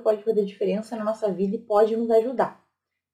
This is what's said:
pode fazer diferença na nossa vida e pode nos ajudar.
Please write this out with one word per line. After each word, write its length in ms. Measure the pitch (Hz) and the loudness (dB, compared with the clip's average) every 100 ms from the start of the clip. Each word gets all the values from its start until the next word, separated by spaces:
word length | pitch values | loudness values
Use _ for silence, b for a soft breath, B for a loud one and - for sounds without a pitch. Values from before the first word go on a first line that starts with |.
pode 180 | 226 208 | 0 0
fazer 220 | 220 208 190 | 0 0 0
diferença 500 | - 190 202 220 233 | -2 -2 -2 -6 -6
na 80 | |
nossa 280 | 208 220 208 | -6 -2 -2
vida 240 | 180 196 226 | -2 -2 -4
e 40 | |
pode 380 | - 208 220 226 | 0 2 4 2
nos 140 | 233 | 2
ajudar. 520 | 226 240 214 175 - _ _ _ _ _ | 2 2 -2 -4 -4 _ _ _ _ _